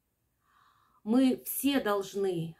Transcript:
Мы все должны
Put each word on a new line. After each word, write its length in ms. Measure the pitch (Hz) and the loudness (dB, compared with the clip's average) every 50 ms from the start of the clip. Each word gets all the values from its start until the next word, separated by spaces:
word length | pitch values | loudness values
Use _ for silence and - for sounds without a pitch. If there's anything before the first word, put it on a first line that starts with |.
| _ _ _ _ _ _ _ _ _ _ _ _ _ _ _ _ _ _ _ _ - | _ _ _ _ _ _ _ _ _ _ _ _ _ _ _ _ _ _ _ _ -2
Мы 380 | 214 226 262 269 254 - - - | 2 4 4 4 4 2 0 -4
все 340 | - - - - 277 285 262 | -8 -8 -2 0 0 0 0
должны 760 | - 208 202 202 196 - - 202 196 190 175 165 160 165 - | 0 0 -2 -2 -2 -4 -4 -4 -2 -2 -2 -2 -4 -6 -10